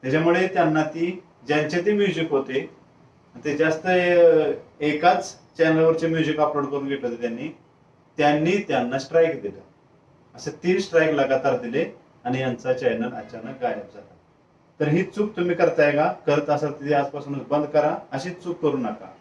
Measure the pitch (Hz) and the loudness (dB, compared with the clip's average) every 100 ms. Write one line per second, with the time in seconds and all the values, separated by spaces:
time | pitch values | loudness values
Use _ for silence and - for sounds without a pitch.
0 | 131 151 165 175 185 180 160 156 151 165 | 0 0 4 2 2 2 2 2 -2 -2
1 | 170 185 - _ 120 151 147 175 185 208 | -4 -4 -12 _ -2 0 0 0 0 2
2 | 202 160 160 143 - 131 - - _ _ | 2 0 0 -2 0 -4 -6 -14 _ _
3 | _ _ _ 127 151 143 160 156 185 180 | _ _ _ -10 -6 0 0 0 0 0
4 | 175 175 170 156 147 - - _ 151 151 | 2 6 6 6 2 -2 -10 _ -2 2
5 | 175 180 - - _ - 160 160 160 160 | 2 2 -2 -16 _ 0 2 4 4 4
6 | 165 160 147 151 151 147 135 139 139 139 | 0 0 0 2 0 0 -4 -4 -4 -4
7 | 123 117 120 117 151 - _ _ _ _ | -6 -6 -6 -6 -10 -12 _ _ _ _
8 | _ - 147 151 165 202 - 139 120 135 | _ 0 2 2 2 0 0 -2 -2 -4
9 | - 165 160 135 101 92 - _ _ _ | 0 2 2 0 -8 -12 -20 _ _ _
10 | _ _ _ - - - 175 190 202 165 | _ _ _ -14 -12 -6 0 0 2 2
11 | 156 147 135 135 - 123 120 131 180 - | 2 2 2 2 0 -2 -2 -2 -4 -6
12 | _ _ 123 127 131 117 131 127 127 110 | _ _ -6 -4 -2 -4 -2 0 0 -2
13 | 117 - 110 113 113 135 123 - - 104 | -4 -8 -14 -14 -14 -6 -6 -6 -10 -18
14 | - - _ _ _ _ _ _ 147 160 | -20 -20 _ _ _ _ _ _ 0 0
15 | 190 - 208 - 175 170 170 - 147 143 | 0 -4 -4 -2 -2 2 2 4 2 4
16 | 151 - - 147 147 143 151 139 139 143 | 0 -2 0 0 2 -2 -2 -6 0 0
17 | 143 - 139 139 117 147 147 151 151 - | 0 -6 -8 -10 -2 -2 0 0 0 -2
18 | - 135 180 175 175 170 156 135 113 107 | -8 -8 -8 -10 -10 -2 -2 -2 -4 -8
19 | 92 - | -14 -20